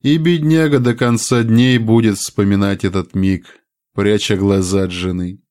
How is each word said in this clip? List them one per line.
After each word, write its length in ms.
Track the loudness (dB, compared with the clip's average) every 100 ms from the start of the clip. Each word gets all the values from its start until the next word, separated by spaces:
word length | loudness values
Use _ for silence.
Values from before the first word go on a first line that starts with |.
И 160 | 0 0
бедняга 640 | 2 0 2 2 2 2
до 160 | 0 0
конца 480 | 0 0 0 0
дней 340 | 2 2 4 2
будет 400 | 2 2 2 -2
вспоминать 680 | -6 -2 0 2 0 -2 -2
этот 300 | -4 -4 -2
миг, 440 | -2 -2 -6 -20 _ _ _
пряча 440 | -4 0 0 -2 -2
глаза 460 | 2 0 0 -2
от 80 | -2
жены. 500 | -4 -6 -6 -8 -10 _